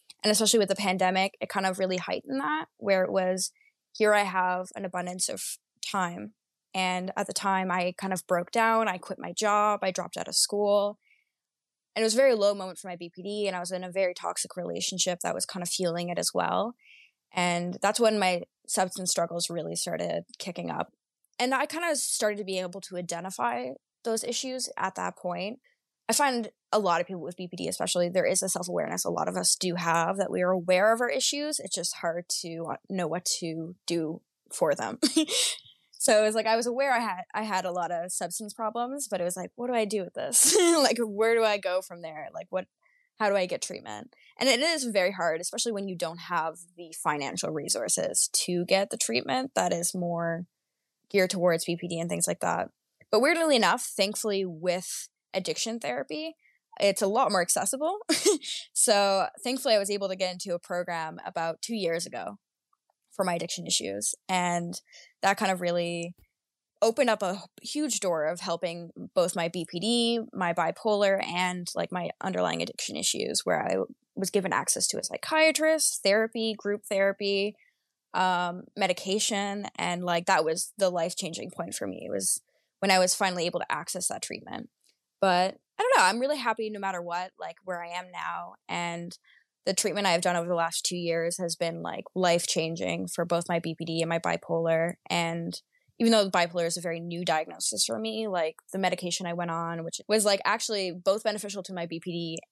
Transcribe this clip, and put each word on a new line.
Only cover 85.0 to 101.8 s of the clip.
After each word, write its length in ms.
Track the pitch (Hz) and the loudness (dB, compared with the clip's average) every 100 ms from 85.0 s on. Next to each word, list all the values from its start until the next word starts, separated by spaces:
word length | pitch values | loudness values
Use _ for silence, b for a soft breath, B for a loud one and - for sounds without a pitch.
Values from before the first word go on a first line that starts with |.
| _ _ | _ _
But 340 | 190 180 185 - _ - | 4 4 2 -2 _ 0
I 40 | |
don't 140 | 480 539 | 4 6
know, 80 | |
I'm 160 | 185 226 | 6 4
really 180 | 269 294 | 0 0
happy 300 | 233 220 214 | -2 -2 -4
no 100 | 208 | -4
matter 200 | 196 180 | -4 -4
what, 320 | 175 170 185 - | -4 -6 -6 -10
like, 180 | 170 170 | -12 -10
where 180 | 185 175 | -8 -8
I 60 | 170 | -8
am 220 | 175 180 | -10 -10
now, 440 | 170 165 170 175 - - | -8 -6 -8 -10 -16 -8
and 480 | 175 175 170 175 - b b b _ | -4 -4 -6 -8 -12 b b b _
the 100 | - | -4
treatment 320 | 190 208 196 196 | 0 0 2 2
I've 140 | 170 | 4
done 160 | 180 175 | 4 0
over 100 | 170 | 0
the 80 | |
last 300 | 170 165 - | 0 0 -2
two 120 | - 175 | -4 -2
years 420 | 170 165 170 175 | 0 0 0 -2
has 180 | 175 165 | -4 -2
been, 260 | 170 170 | -4 -4
like, 220 | 170 190 - | -6 -8 -6
life-changing 960 | 185 180 175 - 170 160 165 180 170 180 | 2 4 4 2 0 0 -2 -2 -2 -4
for 160 | - | -4
both 240 | 170 170 175 | 0 0 2
my 100 | 170 | -2
B 160 | 170 160 | -2 -6
P 80 | |
D 160 | 165 165 | -4 -2
and 80 | 165 | 0
my 120 | 170 | 0
bipolar, 760 | 175 165 - 165 165 165 170 - - | 0 -2 -2 0 2 2 0 -4 -2
and 500 | 170 165 170 170 - - _ _ - | 0 0 -2 -6 -8 -14 _ _ 0
even 140 | 233 | 6
though 120 | 220 | 6
the 60 | 196 | 6
bipolar 360 | 185 175 175 170 | 4 2 2 -2
is 100 | 175 | -2
a 40 | |
very 200 | 170 170 | -4 -6
new 240 | 170 170 | -6 -4
diagnosis 600 | 170 156 160 165 - 208 | 0 0 0 -4 -4 0
for 140 | - 220 | 0 0
me, 300 | 220 220 220 | -4 -4 -2
like, 280 | 180 160 - - | 0 -2 -4 -8
the 60 | 190 | -2
medication 480 | 185 180 180 - 180 | 0 0 -2 -4 -4
I 60 | |
went 180 | 175 170 | -4 -4
on, 320 | 165 165 170 | -4 -4 -4
which 180 | 165 - - | -6 -10 0
was, 180 | 214 | 2
like, 160 | 202 196 | 4 2
actually 480 | - 226 - 208 185 | 2 0 0 -2 -2
both 320 | 180 190 208 | 0 0 2
beneficial 400 | 214 208 202 196 | 0 -2 -6 -8
to 100 | 185 | -8
my 120 | 185 | -6